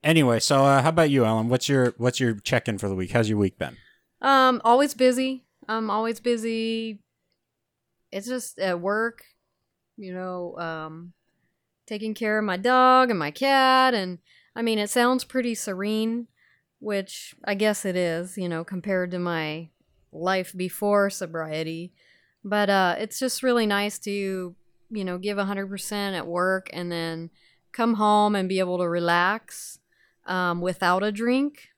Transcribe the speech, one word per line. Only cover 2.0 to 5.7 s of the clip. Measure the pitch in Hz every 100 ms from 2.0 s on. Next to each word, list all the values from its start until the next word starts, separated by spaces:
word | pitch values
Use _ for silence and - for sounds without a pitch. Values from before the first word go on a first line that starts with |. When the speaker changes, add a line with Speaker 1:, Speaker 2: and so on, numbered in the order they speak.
| 120 -
Speaker 1:
your | 123
check-in | 107 - 123 - 101
for | 101
the |
week? | 95 92
How's | 120 107
your | 107
week | 98 -
been? | 71 62 _ _ _ _
Speaker 2:
Um, | 254 269 254 247
always | 226 240 285
busy. | - 254 254 262 262 _ _
I'm | -